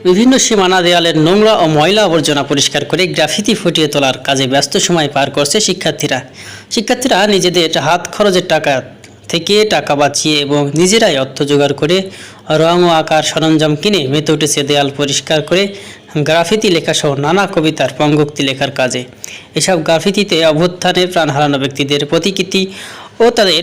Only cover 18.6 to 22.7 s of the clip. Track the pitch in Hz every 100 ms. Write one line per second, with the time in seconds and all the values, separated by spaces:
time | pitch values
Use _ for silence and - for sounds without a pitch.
18.6 | 139 131 127 123 123 - - - - 160
19.6 | 170 175 156 165 202 196 202 160 160 151
20.6 | 175 180 180 180 180 180 151 143 147 139
21.6 | 135 135 135 143 143 165 196 190 185 196
22.6 | 190